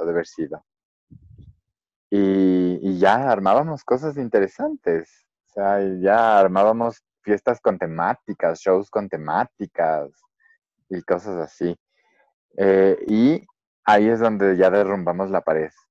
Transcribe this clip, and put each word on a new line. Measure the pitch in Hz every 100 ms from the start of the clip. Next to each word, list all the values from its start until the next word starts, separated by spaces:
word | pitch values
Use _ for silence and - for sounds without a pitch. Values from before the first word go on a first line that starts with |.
ha |
de | 82
haber | 85 80
sido. | - 73 76 _ _ _ _ _ - - - - - _ _ _ _ _
Y, | 101 98 98 92 92 90 90
y | 95 90
ya | 95 117 135
armábamos | 104 95 117 160 147
cosas | - 127 156 139
interesantes. | 120 107 98 - 302 302 - 82 82 _ _ _ _
O |
sea, | 101 98 101 - 90
ya | 95 110 113 104
armábamos | 98 95 104 117 117 - _ _
fiestas | 104 101 - 120
con | 117 92
temáticas, | 85 80 90 - - 98 85 82
shows | 95 92 101
con | 110 98
temáticas | 80 76 90 123 - 98 - 82 78 71 _ _ _ _ _ _ _ -
y | 90
cosas | - 90 104 90
así. | 76 - 87 85 _ _ _ _ _ _ _ -
Eh, | 98 95 95 92 -
y | 107 127 170 - _ _ _
ahí | - 104 110
es | 113
donde | 113 107 98 92
ya | 92
derrumbamos | 101 95 98 87 87 98
la | 92
pared. | - 78 78 _ _